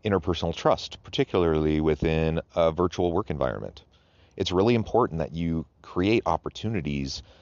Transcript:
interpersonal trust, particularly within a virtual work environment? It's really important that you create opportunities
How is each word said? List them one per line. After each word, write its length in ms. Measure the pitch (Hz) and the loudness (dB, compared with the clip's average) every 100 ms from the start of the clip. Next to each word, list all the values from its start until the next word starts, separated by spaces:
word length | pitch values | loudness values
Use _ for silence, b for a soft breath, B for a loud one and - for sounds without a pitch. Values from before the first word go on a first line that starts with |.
interpersonal 520 | 107 98 87 85 85 82 | 2 0 0 -2 -2 -2
trust, 460 | 156 110 - - | 0 0 -2 -14
particularly 760 | - - 139 101 85 78 78 76 | -10 -4 0 2 4 4 2 2
within 600 | 78 76 80 80 80 80 - - | 2 2 2 2 2 -2 -4 0
a 160 | 82 | 0
virtual 420 | 80 90 - 90 | 2 -2 2 0
work 160 | 85 - | 0 -4
environment? 540 | 76 65 50 50 - _ b b b b b | -2 -2 -4 -10 -16 _ b b b b b
It's 160 | 95 | -2
really 220 | 90 104 | 2 4
important 460 | 120 107 110 123 80 | 4 2 2 2 0
that 140 | 76 | -4
you 320 | 80 85 82 73 _ | -4 -2 -2 -6 _
create 400 | - - 92 113 90 | -10 -2 2 2 2
opportunities 960 | 80 - - 107 110 73 71 67 - b b | -2 -4 -8 -6 -4 -4 -4 -6 -8 b b